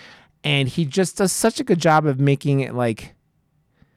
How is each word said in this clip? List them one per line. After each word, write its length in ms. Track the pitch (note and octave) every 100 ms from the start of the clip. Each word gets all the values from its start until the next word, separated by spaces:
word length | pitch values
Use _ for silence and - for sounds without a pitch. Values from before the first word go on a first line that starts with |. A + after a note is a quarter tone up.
| - - _ _
And 240 | D3 C#3+ C3
he 200 | D3 D#3
just 320 | F#3+ F#3 -
does 120 | G3
such 300 | - E4+ -
a 40 |
good 140 | C#4 F3+
job 280 | E3 D#3 D3+
of 120 | C3
making 420 | C#3 C3+ C#3+ C#3
it, 140 | C3+
like, 400 | B2 A#2+ A2 - _ _ _ _ _ _ _ _